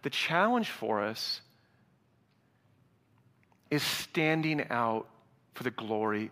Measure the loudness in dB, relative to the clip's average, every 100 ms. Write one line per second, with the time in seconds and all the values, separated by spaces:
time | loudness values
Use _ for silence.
0 | -6 -2 0 2 4 2 0 -4 0 0
1 | 0 -2 -6 -6 -10 _ _ _ _ _
2 | _ _ _ _ _ _ _ _ _ _
3 | _ _ _ _ _ _ -4 -2 0 -2
4 | -2 2 4 4 2 0 0 0 2 0
5 | -4 -14 _ _ _ -6 -6 -4 -2 0
6 | 0 0 -4